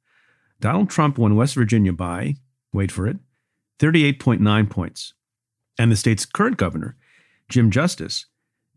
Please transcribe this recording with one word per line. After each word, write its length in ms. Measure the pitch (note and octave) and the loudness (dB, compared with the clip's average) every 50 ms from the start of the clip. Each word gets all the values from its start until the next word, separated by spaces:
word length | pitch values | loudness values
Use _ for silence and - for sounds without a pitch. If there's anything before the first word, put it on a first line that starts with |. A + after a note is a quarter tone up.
| _ _ _ _ _ _ _ _ _ _ _ _ | _ _ _ _ _ _ _ _ _ _ _ _
Donald 300 | - A2 D3+ F#3+ G#3 - | -4 -2 0 0 -2 0
Trump 280 | - - D3+ D3 C#3+ | 0 0 0 0 2
won 180 | - A#2 G#2 G#2 | 2 2 2 4
West 200 | A2 B2 C#3+ - | 2 2 0 0
Virginia 380 | C3+ A#2 G#2 A#2+ A2 G2+ F#2 E2+ | -2 0 2 2 2 2 2 0
by, 420 | E2 F#2 F2 F2 F#2 A#2+ D3 C#3+ - _ _ _ _ _ _ - | -2 -6 -6 -6 -6 -6 -6 -6 -8 _ _ _ _ _ _ -4
wait 180 | G2+ G2 F#2 | -4 -2 -2
for 160 | - F2+ F#2 | -4 -4 -4
it, 100 | A#2 F#3+ - - _ _ _ _ _ _ _ _ _ _ - | -4 -6 -6 -12 _ _ _ _ _ _ _ _ _ _ 0
thirty-eight 400 | D3 D#3 E3 E3 D3 C#3+ C#3 - | 0 2 4 4 2 2 0 0
point 220 | - C3 A2+ - | 0 0 2 4
nine 260 | G#2 G#2+ G#2 A2 G#2+ | 4 4 4 2 2
points. 460 | G2+ - F#2+ E2 - - - - - - _ _ _ _ _ _ _ _ _ _ _ _ | 0 -2 -6 -8 -8 -10 -14 -18 -18 -20 _ _ _ _ _ _ _ _ _ _ _ _
And 140 | - A#2 A#2 | 0 2 2
the 40 | A2 | 2
state's 300 | G#2 - A#2+ A2 - - | 2 2 0 0 0 -2
current 320 | - - - G#3 B3+ A3 | -6 -4 -2 -2 -2 -2
governor, 400 | - G2 E2+ E2 D#2+ - B2 - _ _ _ _ _ _ _ _ _ _ - | -2 -4 -4 -4 -6 -10 -10 -14 _ _ _ _ _ _ _ _ _ _ -2
Jim 220 | - B2+ A2+ A2 | 0 2 2 4
Justice, 540 | F#2 B2+ E3 F3+ - - D#2+ - - - - _ _ _ _ _ _ _ _ _ _ | 2 2 0 -2 -4 -6 -10 -10 -10 -10 -12 _ _ _ _ _ _ _ _ _ _